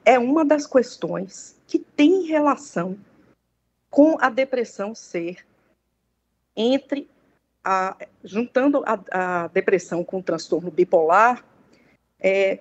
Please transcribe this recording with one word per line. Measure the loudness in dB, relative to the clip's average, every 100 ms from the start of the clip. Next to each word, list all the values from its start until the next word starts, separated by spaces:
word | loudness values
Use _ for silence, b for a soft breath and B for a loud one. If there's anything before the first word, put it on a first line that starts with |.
| 2
é | 4
uma | 2 0 2
das | 0 2
questões | 0 0 -4 -8 -6 -8 -14 -20 _ _
que | -6
tem | -6 2 4 4 0
relação | 0 0 -2 -6 -8 -6 -10 -16 _ _ _ _ _ _ _ _
com | 4 4 4
a | 0
depressão | 0 -2 -2 -6 -8 -10 -10
ser | -12 -8 -8 -12 _ _ _ _ _ _ _ _ _ _ _ -4
entre | 0 -2 -2 -8 -10 _ _ _ _ _
a, | -2 -2 -2 -8 -18 _
juntando | -8 -6 -2 0 2 0 -2
a, | -4 -4 -6 -4 -4
a | -2
depressão | -2 0 0 -2 -8
com | -6 -8
o |
transtorno | -6 -6 -4 -4 -4
bipolar, | -2 2 2 4 4 4 0 -8 _ _ b b b _ _
é, | -2 0 0 -2